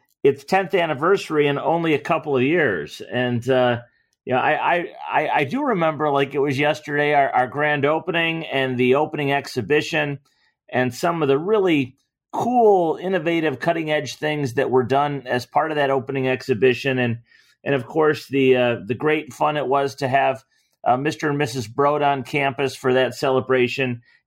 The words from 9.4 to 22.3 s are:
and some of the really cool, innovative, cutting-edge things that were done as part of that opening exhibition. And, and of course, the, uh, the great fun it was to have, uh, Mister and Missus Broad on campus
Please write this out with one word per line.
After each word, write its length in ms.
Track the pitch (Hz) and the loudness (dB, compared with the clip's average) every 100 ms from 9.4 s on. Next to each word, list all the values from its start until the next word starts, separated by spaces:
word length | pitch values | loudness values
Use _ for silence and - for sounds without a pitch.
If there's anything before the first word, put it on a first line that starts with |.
| 135 - 104 147 147 160 147 143 _ _ _ _ _ | -2 -6 0 0 0 -2 -4 -6 _ _ _ _ _
and 240 | 123 127 | -2 -2
some 300 | - 175 170 | -2 -2 0
of 60 | 147 | 2
the 100 | 139 | 2
really 580 | 175 220 185 156 127 - _ _ _ | 2 2 2 2 0 -8 _ _ _
cool, 640 | - 233 247 220 196 165 143 | -6 0 4 6 6 2 -2
innovative, 640 | 185 190 160 170 160 131 | -2 -2 0 0 0 0
cutting-edge 560 | 170 165 156 151 131 - | -2 -2 0 -2 -4 -6
things 380 | 151 151 139 | -4 -2 -2
that 160 | 120 120 | -2 2
were 120 | 123 | 2
done 440 | 113 135 147 143 127 | 2 2 0 -4 -4
as 200 | 123 - | -4 -2
part 240 | 143 156 | -2 0
of 60 | 151 | 0
that 140 | 139 | 0
opening 380 | 135 120 135 131 | 0 -2 -4 -2
exhibition. 680 | 127 - 117 131 123 139 127 | -2 -2 2 2 2 0 0
And, 200 | 123 117 - _ _ _ | 0 -4 -10 _ _ _
and 100 | - | -4
of 120 | 139 120 | -4 -2
course, 420 | 160 156 156 - | 0 2 0 -2
the, 280 | 135 131 127 | 2 4 4
uh, 200 | 123 113 95 | 2 0 -4
the 80 | |
great 380 | 117 151 156 143 | -4 -2 -2 -4
fun 240 | 117 151 151 | -4 -2 -2
it 100 | 127 | 0
was 300 | 139 139 120 | 0 0 -2
to 120 | 135 | 0
have, 360 | 135 135 131 _ _ _ _ | 2 2 -2 _ _ _ _
uh, 120 | - 123 | 0 0
Mister 320 | 147 156 151 | 0 -2 -2
and 100 | 143 | -2
Missus 280 | 147 131 107 | -2 -4 -4
Broad 360 | 123 143 147 | 0 2 2
on 200 | 143 139 | 2 0
campus 540 | 123 | -2